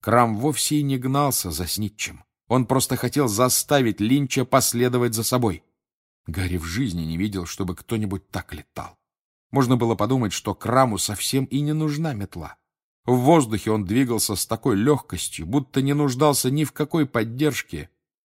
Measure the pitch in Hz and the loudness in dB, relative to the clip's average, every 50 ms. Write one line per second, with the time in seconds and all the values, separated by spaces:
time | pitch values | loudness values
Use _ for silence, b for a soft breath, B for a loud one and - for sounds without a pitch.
0 | - 107 110 120 120 113 107 104 123 156 143 - - - 151 147 143 139 135 127 | 2 4 4 4 4 4 2 0 -2 -2 -2 -2 -2 0 0 0 0 0 -2 -2
1 | 123 131 135 143 147 139 - - - 90 80 78 90 80 - 98 107 98 _ - | -2 0 0 2 2 2 0 -2 -4 -6 -6 -6 -4 -6 -4 -6 -6 -6 _ -8
2 | - - 82 - _ _ _ _ _ _ 113 131 123 - 139 131 - - 131 - | -10 -10 -10 -16 _ _ _ _ _ _ 0 0 2 2 2 0 2 0 -2 -2
3 | - 120 - 143 143 117 101 104 127 127 - - - - 147 139 131 113 101 - | -2 -2 0 0 0 0 2 2 2 2 2 -2 0 2 2 2 4 2 0 0
4 | 101 110 131 147 143 131 - 135 123 - - 135 - - - 120 123 127 120 123 | 2 2 2 2 2 0 -2 -2 0 2 2 2 2 2 0 0 0 2 2 2
5 | 120 120 110 113 110 - 131 127 120 107 87 80 _ _ _ _ _ _ _ _ | 0 0 0 -2 -2 0 0 2 2 0 -2 -4 _ _ _ _ _ _ _ _
6 | _ _ _ _ _ - 82 92 92 87 90 87 80 85 85 110 135 110 85 87 | _ _ _ _ _ -10 -6 -4 -4 -2 -4 -4 -4 -6 -4 -4 -4 -2 -4 -4
7 | 80 80 82 82 98 107 98 98 85 82 - - 98 90 87 - - _ 117 110 | -6 -4 -4 -4 -4 -4 -4 -6 -8 -8 -6 -6 -6 -6 -6 -8 -6 _ -4 -4
8 | 107 98 101 95 _ _ - 90 - - - 78 - _ _ - 78 - - _ | -2 -4 -4 -8 _ _ -10 -10 -10 -10 -14 -16 -16 _ _ -14 -14 -14 -16 _
9 | _ _ _ _ _ _ _ _ _ _ - 135 131 120 131 120 117 117 113 - | _ _ _ _ _ _ _ _ _ _ 2 2 4 4 2 2 2 0 2 0
10 | 104 110 131 131 117 101 - - - 107 95 _ - 98 117 131 135 123 104 95 | 0 0 2 0 0 -2 -4 -6 -6 -6 -8 _ -4 0 4 4 4 4 2 -2
11 | - - 104 - - - - 135 135 - - 139 147 147 151 156 156 151 147 147 | -4 -4 -4 -6 -4 -2 -2 -2 -2 -2 -2 -2 -2 -2 -2 -2 -2 -2 -2 -2
12 | 165 160 131 101 101 - - 87 80 - - _ _ _ _ _ _ _ _ _ | -4 -4 -4 -6 -8 -8 -8 -12 -12 -12 -14 _ _ _ _ _ _ _ _ _
13 | _ - 123 127 123 139 170 165 135 110 110 101 - 110 110 107 101 87 107 123 | _ 2 2 4 6 6 6 6 6 2 -2 -2 0 0 0 0 0 0 2 2
14 | 135 117 120 107 - - 104 92 - - 113 - - 139 107 98 110 143 147 127 | 2 2 0 -2 -2 -2 -2 -4 -4 -4 -6 -2 0 0 0 2 2 2 2 2
15 | - _ - 85 - - - - 82 80 110 147 131 _ - 139 131 139 143 147 | 0 _ -8 -8 -8 -8 -8 -10 -8 -2 -2 -2 -2 _ -2 -2 0 0 0 0
16 | 147 139 123 127 156 151 139 - - 127 135 151 156 135 _ - 151 139 - 165 | 0 0 2 4 4 4 4 2 0 0 0 0 -2 -4 _ -6 -6 -2 0 0
17 | 147 131 - 120 110 113 117 127 151 147 123 - - _ - 76 69 - _ _ | 0 2 0 -2 -2 -2 -2 0 0 0 0 -2 -8 _ -12 -12 -12 -14 _ _
18 | _ _ _ _ _ _ _ | _ _ _ _ _ _ _